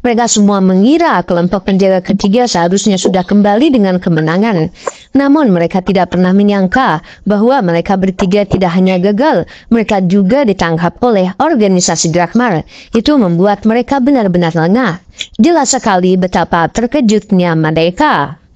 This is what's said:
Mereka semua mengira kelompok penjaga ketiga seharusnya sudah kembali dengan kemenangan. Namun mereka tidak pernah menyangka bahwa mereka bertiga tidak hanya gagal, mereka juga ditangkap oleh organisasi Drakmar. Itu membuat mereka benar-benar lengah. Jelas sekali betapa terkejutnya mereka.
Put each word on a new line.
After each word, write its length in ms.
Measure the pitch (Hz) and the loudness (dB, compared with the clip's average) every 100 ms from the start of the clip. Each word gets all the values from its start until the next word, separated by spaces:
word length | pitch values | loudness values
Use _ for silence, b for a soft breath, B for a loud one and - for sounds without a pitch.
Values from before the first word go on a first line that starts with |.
Mereka 240 | 247 226 | 0 0
semua 400 | 233 - 202 202 | 0 2 2 2
mengira 560 | 190 185 214 320 330 208 | 2 2 2 2 0 -2
kelompok 480 | 175 175 175 202 - | -2 -2 -2 -2 -2
penjaga 320 | 190 190 185 | 0 2 0
ketiga 480 | 180 196 202 220 247 | -2 -2 0 0 0
seharusnya 480 | 180 170 196 214 190 | 0 0 0 0 0
sudah 240 | - 185 180 | 0 -2 0
kembali 480 | 208 208 202 311 254 | 0 2 2 2 2
dengan 240 | 196 180 | 0 0
kemenangan. 720 | 185 160 156 170 226 190 165 B B B B | -2 -2 0 0 0 -2 -4 B B B B
Namun 400 | 269 277 294 269 | -2 2 2 2
mereka 320 | 175 170 190 | 2 0 -2
tidak 320 | 185 190 175 175 | -2 -2 0 0
pernah 160 | 185 | 2
menyangka 720 | 190 202 202 185 254 247 156 B B - | 2 2 0 0 0 0 -2 B B -2
bahwa 320 | 208 226 269 | 0 2 2
mereka 400 | 185 170 170 190 | 0 -2 -2 -2
bertiga 480 | 190 185 190 202 202 | -2 -2 -2 0 0
tidak 240 | 196 180 | -2 0
hanya 240 | 175 185 185 | 0 0 2
gagal, 400 | 190 208 294 226 156 B B | 0 0 0 0 -4 B B
mereka 320 | 233 214 208 | -2 0 -2
juga 480 | 185 202 185 262 269 | 0 0 2 2 0
ditangkap 480 | 190 170 165 175 - | 0 -2 0 -2 -2
oleh 240 | 247 214 185 185 | 0 0 -2 -2
organisasi 720 | 311 302 208 185 175 165 170 | -2 2 2 2 0 -2 -2
Drakmar. 560 | 165 170 226 247 165 - B B 226 | -2 0 0 0 -2 -6 B B -4
Itu 240 | 226 294 | 0 0
membuat 480 | 190 170 196 202 214 | 2 2 0 0 -2
mereka 320 | 226 240 277 | -2 -2 -2
benar-benar 560 | 247 277 202 175 165 165 | 0 0 0 0 0 0
lengah. 480 | 160 214 247 165 _ B B - | 0 0 0 -6 _ B B 0
Jelas 400 | 240 339 269 262 | 2 2 0 -2
sekali 400 | 233 185 185 185 | 0 0 2 0
betapa 560 | 180 185 165 175 165 | 0 -2 -2 -2 -2
terkejutnya 800 | - 233 302 233 208 - 185 175 | -2 -4 0 0 0 0 0 0
mereka. 880 | 160 156 160 165 180 302 196 143 147 _ | 0 0 0 -2 0 -2 0 -4 -8 _